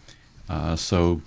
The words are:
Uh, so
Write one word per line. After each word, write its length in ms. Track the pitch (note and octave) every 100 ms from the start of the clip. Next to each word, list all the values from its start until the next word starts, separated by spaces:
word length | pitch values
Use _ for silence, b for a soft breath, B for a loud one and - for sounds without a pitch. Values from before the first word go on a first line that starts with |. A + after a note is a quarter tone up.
| b b b b -
Uh, 260 | D#2 D#2 E2
so 440 | - F#2 E2+ E2